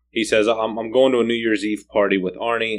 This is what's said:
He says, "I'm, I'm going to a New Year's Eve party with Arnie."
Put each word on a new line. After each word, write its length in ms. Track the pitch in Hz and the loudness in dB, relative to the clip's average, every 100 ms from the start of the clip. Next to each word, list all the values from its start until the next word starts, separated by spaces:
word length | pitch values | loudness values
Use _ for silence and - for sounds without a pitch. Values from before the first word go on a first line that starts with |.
| _ | _
He 140 | 113 | -4
says, 240 | 107 110 107 | 0 2 2
"I'm, 280 | 110 110 110 | 0 -2 -6
I'm 120 | 113 | -2
going 220 | 123 131 | 2 4
to 80 | 123 | 4
a 40 | |
New 100 | 113 | 0
Year's 300 | 117 113 104 | 0 0 -2
Eve 200 | 104 104 - | -2 -6 -4
party 300 | 107 101 98 | 0 2 2
with 160 | 92 | -2
Arnie." 440 | 110 117 117 113 | -4 -4 -2 -2